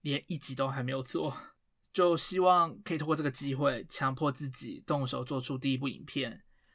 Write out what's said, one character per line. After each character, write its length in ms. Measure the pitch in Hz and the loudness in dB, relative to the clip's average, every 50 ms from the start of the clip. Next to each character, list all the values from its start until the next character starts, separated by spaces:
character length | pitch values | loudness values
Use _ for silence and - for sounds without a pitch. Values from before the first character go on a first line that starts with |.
连 200 | - 147 139 - - | -2 -2 -2 -2 -2
一 100 | _ 180 | _ -8
集 180 | 147 - - 135 | -6 -4 -6 -2
都 140 | 131 139 135 | -2 -2 -2
还 140 | 135 135 | 0 -2
没 100 | 123 127 | -2 -2
有 100 | 135 135 | -2 -4
做。 320 | 131 - - 170 156 147 127 - - - _ _ _ _ _ _ _ _ | -4 -2 -2 -2 -2 -2 -4 -8 -14 -18 _ _ _ _ _ _ _ _
就 220 | _ - 180 175 170 | _ 4 6 6 6
希 260 | 160 - - 185 185 | 4 2 0 2 4
望 380 | 180 180 180 175 170 160 - - | 6 6 8 6 4 0 -2 -10
可 100 | - - | -6 -4
以 60 | 170 156 | -4 -2
透 80 | 147 | 2
过 100 | 151 160 | 0 0
这 60 | 151 | 2
个 80 | 151 143 | 2 -2
机 240 | 127 - 139 139 135 | -2 -2 -4 -2 0
会 320 | 131 - - 127 113 - - | 2 2 2 2 0 -6 -8
强 260 | - - 147 135 135 | -4 0 0 0 0
迫 160 | 127 160 147 | 2 0 0
自 200 | 135 - 151 135 | 0 0 -6 -8
己 340 | 127 - 135 120 92 - - | -8 -8 -10 -10 -10 -12 -4
动 200 | - 151 143 135 | -2 0 0 0
手 180 | 123 - 127 127 | -2 -2 -4 -4
做 160 | - 143 135 | -2 -4 -4
出 160 | 127 - 139 | -2 -4 -6
第 160 | 131 131 139 | -2 0 0
一 60 | 135 123 | 0 0
部 100 | 139 135 | 0 -4
影 160 | - - - | -6 -6 -14
片， 380 | - - 143 131 117 113 - _ _ _ _ _ _ | -8 -6 -4 -4 -4 -8 -12 _ _ _ _ _ _